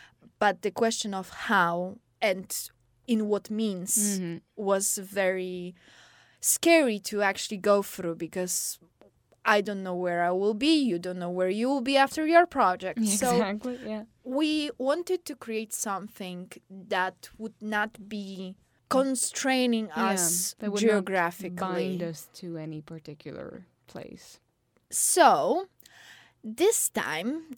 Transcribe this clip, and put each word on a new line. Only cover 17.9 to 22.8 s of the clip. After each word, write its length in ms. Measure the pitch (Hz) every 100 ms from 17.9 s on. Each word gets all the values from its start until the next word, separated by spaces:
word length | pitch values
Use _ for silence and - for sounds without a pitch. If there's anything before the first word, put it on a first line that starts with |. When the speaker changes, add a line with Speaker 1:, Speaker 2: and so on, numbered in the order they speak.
| 220 202
Speaker 1:
be 480 | 208 196 190 185 - _ _ -
constraining 960 | 262 269 254 - - 277 262 247 226 208 156
Speaker 2:
Yeah, 80 | 190
Speaker 1:
us 420 | 190 170 175 - -
Speaker 2:
that 120 | 208
would 120 | 202
not 60 | 220
Speaker 1:
geographically. 680 | 208 185 190 170 175 180 180 185 180 185 180
Speaker 2:
bind 40 |
us 260 | 170 156 -
to 220 | - 175 165
any 240 | 156 156